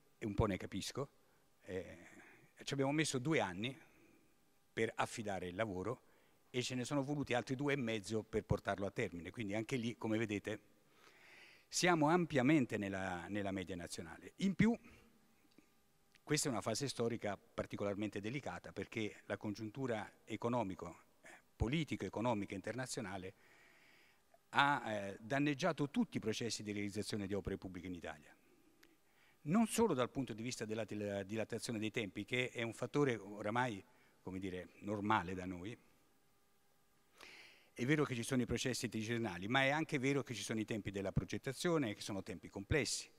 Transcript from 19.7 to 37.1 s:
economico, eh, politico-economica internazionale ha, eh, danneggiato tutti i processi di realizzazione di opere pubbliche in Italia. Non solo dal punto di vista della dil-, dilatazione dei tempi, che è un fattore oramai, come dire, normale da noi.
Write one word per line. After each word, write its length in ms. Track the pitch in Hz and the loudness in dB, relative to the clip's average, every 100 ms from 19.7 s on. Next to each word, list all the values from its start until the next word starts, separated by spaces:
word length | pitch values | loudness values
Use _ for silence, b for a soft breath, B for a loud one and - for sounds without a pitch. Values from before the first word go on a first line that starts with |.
| 135 131 107 98 - | -4 -2 -2 -4 -12
economico, 800 | - 110 120 123 98 92 87 - - _ | -8 -4 0 0 -2 -4 -8 -12 -20 _
eh, 80 | B B _ - | B B _ -2
politico-economica 1000 | 110 160 147 104 98 104 123 107 98 98 | 0 2 0 -2 -2 0 2 2 0 -4
internazionale 800 | - 123 127 - 98 98 92 - b b b b b b b b _ _ - | -4 -4 -4 -4 -4 -6 -8 -14 b b b b b b b b _ _ 0
ha, 420 | 120 143 139 113 | 6 6 6 0
eh, 260 | 107 98 98 | -2 -4 -8
danneggiato 680 | 110 139 147 139 175 156 143 | -2 2 2 2 0 0 0
tutti 280 | 240 220 107 | 2 0 0
i 20 | |
processi 440 | 101 107 117 - | -2 -2 -2 -4
di 80 | 104 | -4
realizzazione 560 | 104 104 101 101 110 92 | -2 -2 -4 -4 -2 0
di 60 | |
opere 240 | 98 92 95 | -2 -2 -4
pubbliche 300 | 95 92 90 | -6 -8 -8
in 60 | |
Italia. 420 | 87 82 76 - - b b b b b b b b b b | -8 -8 -10 -14 -20 b b b b b b b b b b
Non 240 | 147 202 226 | 2 4 4
solo 260 | - 226 | 4 4
dal 160 | 131 123 | 6 2
punto 240 | - 127 | 0 -2
di 80 | 110 | -2
vista 240 | 120 - 107 | -4 -4 -2
della 200 | 110 107 | -2 -2
dil-, 380 | 104 104 101 95 | -2 0 -2 0
dilatazione 540 | 110 104 113 - 110 | -2 0 -2 -2 0
dei 120 | 107 | 0
tempi, 340 | 123 101 104 101 | 0 -2 -4 0
che 240 | 123 127 | 0 0
è 100 | 123 | -2
un 120 | 117 | -4
fattore 420 | - 123 147 139 110 | -4 0 4 4 2
oramai, 680 | 98 104 104 120 127 101 - b b b | -4 -4 0 2 2 -2 -10 b b b
come 180 | - 92 | -8 -4
dire, 300 | 95 90 85 - | -4 -6 -10 -8
normale 540 | 98 107 104 110 87 | -4 0 4 4 2
da 120 | 92 92 | -4 -4
noi. 300 | 90 95 123 - _ _ _ _ _ _ _ _ _ _ _ _ | -6 -8 -12 -18 _ _ _ _ _ _ _ _ _ _ _ _